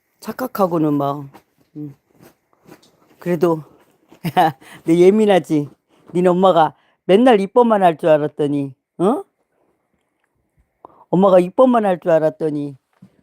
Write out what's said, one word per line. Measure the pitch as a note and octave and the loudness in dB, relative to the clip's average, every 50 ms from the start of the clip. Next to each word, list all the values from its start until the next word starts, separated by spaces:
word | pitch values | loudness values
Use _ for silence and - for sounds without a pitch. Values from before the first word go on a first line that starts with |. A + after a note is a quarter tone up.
| _ _ _ _ | _ _ _ _
착각하고는 | - - A3 - B3+ B3+ - - G3 F3 E3+ E3 D#3 D3+ D3 | -16 -14 -10 -10 -10 -8 -4 -4 -2 -2 0 -2 -2 -2 -2
막, | C#3+ C#3 C#3 C#3+ D3 C#3 C#3 - - _ _ _ _ _ _ _ | -2 -2 -4 -6 -8 -10 -16 -20 -20 _ _ _ _ _ _ _
응. | D#3 D3+ D3 C3+ _ _ _ _ _ _ - _ _ _ _ _ _ _ _ - _ _ _ _ _ _ _ _ _ | -18 -18 -18 -18 _ _ _ _ _ _ -20 _ _ _ _ _ _ _ _ -20 _ _ _ _ _ _ _ _ _
그래도 | - F3 F3+ D#3+ F3+ E3+ E3 D#3+ C#3+ - _ _ _ _ _ _ _ _ - _ | -8 -6 -4 -2 0 -2 -2 -4 -6 -12 _ _ _ _ _ _ _ _ -20 _
<laughs> | - E3+ - F#3 E3+ D#3+ C#3+ - _ - - - - | -12 -6 -2 0 0 0 -2 -6 _ -20 -20 -10 -4
너 | D#3+ E3 | -2 2
예민하지? | F3 F3 F#3 G3+ A3 G#3+ G3+ G3 F3 D3+ - D#3+ D3+ D3 C3 - _ _ _ _ _ _ - - | 4 4 4 4 2 2 2 2 0 0 -2 -4 -4 -4 -6 -10 _ _ _ _ _ _ -10 -6
니네 | F3+ F3+ F3+ | -2 0 0
엄마가 | F3+ F3+ F#3+ F#3+ E3 E3 D#3 D#3 - _ _ _ _ _ _ | 0 2 2 2 4 2 2 0 -2 _ _ _ _ _ _
맨날 | - F3+ G#3 B3 C4 A#3+ G3 | 0 2 4 4 4 2 2
이뻐만 | G3 G3 - B3 A#3+ A#3 A3 G3+ F#3+ | 0 -2 0 0 2 2 2 2 2
할 | F3 E3 C#3+ | 0 0 0
줄 | - E3 | 0 2
알았더니, | D#3 D3+ D3 D3 - - D3+ C#3+ D3 C#3+ C#3 C#3 C3 _ _ _ _ - | 2 2 0 -4 -6 -6 -6 -4 -4 -4 -6 -8 -12 _ _ _ _ -4
어? | E3 G3+ C4 G4 G4 - _ _ _ _ _ _ _ _ _ _ _ _ _ _ _ _ _ _ _ _ _ _ _ _ _ _ _ _ _ _ - - _ _ _ _ | -2 -2 -2 -4 -6 -14 _ _ _ _ _ _ _ _ _ _ _ _ _ _ _ _ _ _ _ _ _ _ _ _ _ _ _ _ _ _ -20 -20 _ _ _ _
엄마가 | - F3 G3 G3 F#3 F#3 | -2 0 2 4 4 4
이뻐만 | F3+ F3+ - - C4 C4 B3 A#3 G#3+ | 2 2 0 0 2 2 2 0 0
할 | G3 F#3 E3 | -2 -4 -4
줄 | - F3+ | -2 0
알았더니 | E3 D#3+ D#3 D#3 D#3 - D#3+ D#3 D3 D3 C#3+ C#3+ C3+ - _ _ _ _ - - _ _ | 0 0 0 -2 -4 -4 -6 -6 -6 -8 -8 -10 -14 -18 _ _ _ _ -20 -20 _ _